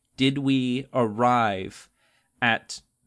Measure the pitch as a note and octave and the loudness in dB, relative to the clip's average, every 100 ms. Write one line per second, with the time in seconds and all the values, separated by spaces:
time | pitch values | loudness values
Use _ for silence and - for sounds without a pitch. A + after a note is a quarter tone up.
0 | _ - C3+ C#3 C3+ C3+ B2+ B2+ C3+ C3 | _ 0 0 2 0 0 0 -4 -4 -2
1 | A2+ G#2 A#2+ B2 A2+ F#2+ G2 - - _ | -2 2 2 2 0 -2 -8 -14 -20 _
2 | _ _ _ _ F3+ - - - _ _ | _ _ _ _ 0 0 -6 -18 _ _